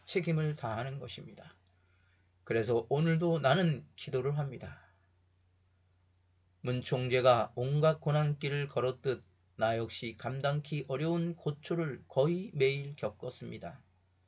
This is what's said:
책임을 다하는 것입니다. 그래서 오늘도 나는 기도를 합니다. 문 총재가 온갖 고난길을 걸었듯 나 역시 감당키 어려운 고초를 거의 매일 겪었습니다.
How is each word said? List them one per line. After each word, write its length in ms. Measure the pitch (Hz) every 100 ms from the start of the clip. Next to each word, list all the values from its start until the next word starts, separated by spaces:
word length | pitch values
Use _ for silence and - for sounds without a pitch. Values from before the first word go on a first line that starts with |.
| -
책임을 500 | 190 170 156 156 151
다하는 440 | 120 110 131 139
것입니다. 560 | 123 - - - - - _ _ _ _ _ _ _ _
그래서 420 | - 113 107 120 -
오늘도 500 | 143 165 160 170 165
나는 460 | 135 156 175 135 - -
기도를 420 | - 127 131 147
합니다. 420 | 139 120 92 - - _ _ _ _ _ _ _ _ _ _ _ _ _ _ _ _ _
문 200 | 127 127
총재가 720 | - 131 127 127 127 120 107 -
온갖 440 | 127 147 156 156
고난길을 680 | 151 147 151 143 147 143 139
걸었듯 560 | - 123 123 135 120 - _ _ -
나 220 | 110 113
역시 380 | 113 - 117 110
감당키 680 | 120 135 143 147 147 151 -
어려운 480 | 135 160 170 170 165
고초를 680 | - 147 - 170 156 120 -
거의 440 | - 147 175 196
매일 420 | 147 135 139 139 147
겪었습니다. 840 | 107 - 123 - 117 113 85 - - _ _ _